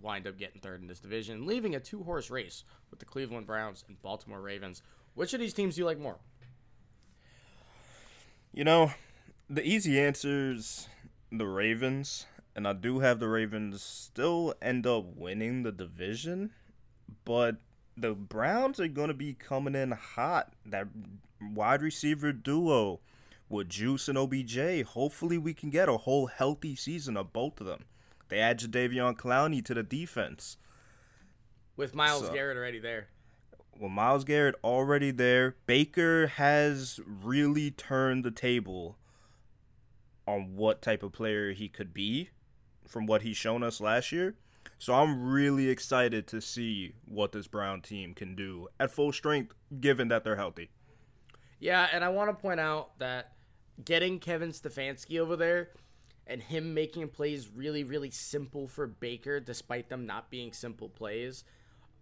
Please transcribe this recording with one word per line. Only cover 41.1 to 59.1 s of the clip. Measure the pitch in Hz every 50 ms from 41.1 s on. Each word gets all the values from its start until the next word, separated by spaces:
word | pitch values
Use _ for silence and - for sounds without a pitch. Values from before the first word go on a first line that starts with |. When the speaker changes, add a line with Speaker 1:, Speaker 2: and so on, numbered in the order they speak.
| -
Speaker 2:
player | - 113 110 107 104 104 101 95
he | 98 107 98
could | - - 101 87 82
be | 98 98 104 117 147 180 - - _ _ _ - - - _ _ _ -
from | - - 117 110
what | 107 110 107
he's | 107 117 104
shown | - - 113 113 120 120
us | 117 113 -
last | 104 107 113 123 123 -
year. | 165 170 180 190 214 - - - - - - - -
So | - - - 123
I'm | 135 151 156 143 127 123 127
really | 135 139 143 143 139 135 135 131
excited | 127 - - - 135 127 123 120 110 110 104
to | - 113 110
see | - - - 120 117 113 107 98 92 92 - - -
what | - 104 104 104 98
this | - 104 98
Brown | - - 104 101 98 98 92
team | - - 104 101 95 85 92
can | - 98 92 92
do | 92 98 95 92 87 90 95 - -
at | 135 131
full | - 151 147 147 135
strength, | - - 151 151 143 120 - - - _ - 143 131
given | 123 139 135 127 123 117
that | 120 113 -
they're | 110 104
healthy. | 98 101 87 82 85 85 - _ _ - - - - _ - - - - - - - - - - -
Speaker 1:
Yeah, | 156 170 180 185 180 156
and | 160 175 175
I | 180
wanna | 190 196 208 208 202
point | 208 - 196 175 160
out | 156 156 156 156 - - - -
that | 131 127 127 127 117 - - - - - - - - - - - 120
getting | - 165 165 175 185 185 175
Kevin | - 170 170 160 170 165
Stefanski | 156 - - 147 - 147 135 135 139 - - - 160 165
over | 165 170 175
there | 160 170 170 175 175 175 170 - - - - - - - - - - -
and | - 127 123 110
him | - 156 160 160 165 160
making | 156 156 156 - 170 160 139
plays | 123 - 147 151 147 139 117
really, | 104 104 120 135 151 151 147 143
really | 123 143 151 139 135
simple | - - - - - 147 143 131 - 143 139
for | 131 - - 139
Baker, | 120 101 - 123 120